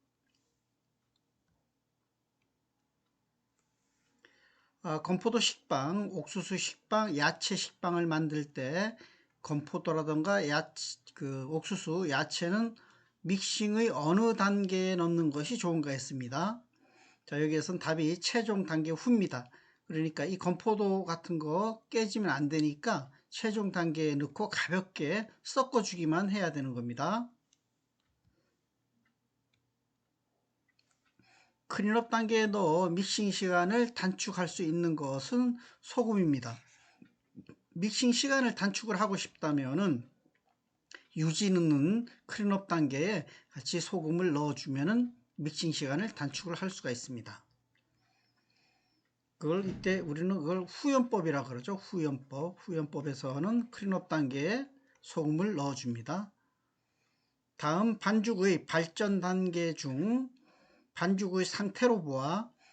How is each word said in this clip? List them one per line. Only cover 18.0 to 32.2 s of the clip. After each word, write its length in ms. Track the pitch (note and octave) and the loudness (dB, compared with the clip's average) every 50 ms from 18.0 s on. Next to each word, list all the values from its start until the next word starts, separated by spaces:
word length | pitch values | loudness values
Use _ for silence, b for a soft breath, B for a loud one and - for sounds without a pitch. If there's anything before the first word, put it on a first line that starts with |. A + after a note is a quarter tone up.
| D#3 D3+ F3 F#3 | 2 0 0 0
최종 440 | - - - A#3+ G#3+ A3 G#3 G3 F#3 | -2 0 0 0 0 2 0 0 0
단계 260 | - D#3+ D#3+ D#3 D#3+ | 0 0 0 0 0
후입니다. 580 | D#3+ D#3 - B3 A#3+ G#3+ F#3 D#3 C#3 B2 A#2+ b b b b b b b b | -2 0 4 4 4 6 4 2 -2 -6 -8 b b b b b b b b
그러니까 380 | - E3 D#3 D#3+ D#3+ D#3 - C#3+ | -6 -2 -2 -2 -2 -2 -2 -2
이 140 | E3+ F#3+ F#3 | -2 -2 -2
건포도 680 | - F3+ F3+ E3 - A3 G#3+ G3+ G#3 G3 F#3+ F#3+ F#3 | 0 0 -2 0 2 0 2 4 2 2 2 2 0
같은 340 | E3+ E3 D#3+ - - F3 D#3+ | -2 -4 -6 -4 -4 -4 -4
거 440 | D3 D3+ D#3 F#3 G#3 A3+ A3 - _ _ | -2 0 0 0 0 0 -4 -6 _ _
깨지면 400 | - A3+ A3+ G3+ - A3+ G#3 E3+ | 0 0 0 0 0 0 0 0
안 180 | C3+ C#3+ D3 C#3+ | 2 2 0 2
되니까 640 | D#3 D#3 D3+ D3+ D3 - - A#3 G#3 C#3+ C3+ b b b b b | 2 2 2 2 0 -2 -2 0 0 0 -2 b b b b b
최종 440 | - - - A3 G#3 A3 G3+ F#3+ | -8 -4 -2 -2 0 0 -2 0
단계에 420 | - F#3 E3+ E3+ D3+ D#3+ D#3 D3+ D3 | 0 0 0 0 0 2 2 2 2
넣고 340 | C#3+ D3 C#3+ - - G#3+ - | 0 -2 -2 -2 -4 -4 -2
가볍게 800 | - - - - E3+ F#3 F#3 - - - D#3 C#3+ F3+ G#3+ G#3+ B B B | -2 -4 -2 0 0 -2 -2 -4 -6 -4 -2 -2 -2 -2 -4 B B B
섞어주기만 880 | - - - C4+ C4 C4 C4 A#3 G3 - F#3 F3 E3 D#3 D#3 F3 G3+ G3 | -14 -2 0 0 0 2 2 0 0 0 -2 -2 0 0 2 2 2 0
해야 220 | G3 G#3+ F#3 D#3+ | 0 0 0 -2
되는 200 | D3 C#3+ C3+ C3 | -2 -2 -4 -4
겁니다. 560 | A#2+ B2 A#2+ A#2+ A#2+ A#2+ C#3 E3+ G#3 A#3 A#3+ - - _ _ _ _ _ _ _ _ _ _ _ _ _ _ _ _ _ _ _ _ _ _ _ _ _ _ _ _ _ _ _ _ _ _ _ _ _ _ _ _ _ _ _ _ _ _ _ _ _ _ _ _ _ _ _ _ _ _ _ _ _ _ _ _ _ _ _ _ _ _ _ _ _ _ _ _ b b b b b b b b _ _ | -4 -6 -6 -6 -4 -2 -2 0 0 -2 -4 -6 -12 _ _ _ _ _ _ _ _ _ _ _ _ _ _ _ _ _ _ _ _ _ _ _ _ _ _ _ _ _ _ _ _ _ _ _ _ _ _ _ _ _ _ _ _ _ _ _ _ _ _ _ _ _ _ _ _ _ _ _ _ _ _ _ _ _ _ _ _ _ _ _ _ _ _ _ _ b b b b b b b b _ _
클린업 420 | - - - G3+ G#3 A3 A#3 A#3 - | -6 -2 0 2 4 4 4 2 2
단계에 380 | A#3 A3+ | 2 0